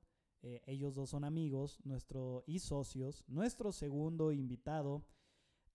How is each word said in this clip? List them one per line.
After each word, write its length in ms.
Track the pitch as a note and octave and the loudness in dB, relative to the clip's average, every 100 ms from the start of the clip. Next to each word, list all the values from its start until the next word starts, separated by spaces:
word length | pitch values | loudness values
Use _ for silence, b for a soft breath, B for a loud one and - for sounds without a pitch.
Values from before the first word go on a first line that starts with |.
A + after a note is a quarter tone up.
| - _ _ _ | -20 _ _ _
eh, 200 | B2 A#2+ - | -10 -8 -6
ellos 280 | C3+ C#3+ | -2 -2
dos 160 | C3+ C3 | -2 -2
son 140 | C#3+ | 0
amigos, 540 | D3 D#3+ D#3 C3+ C#3+ - | 2 2 2 2 0 -4
nuestro, 580 | C3+ C3 - C3+ B2+ B2+ - | -4 -4 -4 -4 -2 -4 -2
y 120 | F3+ | -2
socios. 680 | - C#3+ C3+ C3 C3 - - | 0 0 0 -2 -4 -4 -4
Nuestro 420 | C#3+ A#3 - G#3 | 2 2 2 -2
segundo 640 | - D3 C#3+ D#3 E3 D#3 | -2 0 2 2 4 4
invitado 760 | C#3+ C3 B2 D3 D#3 C#3+ D3 - b b b b b b | 4 0 -2 -2 0 0 -2 -6 b b b b b b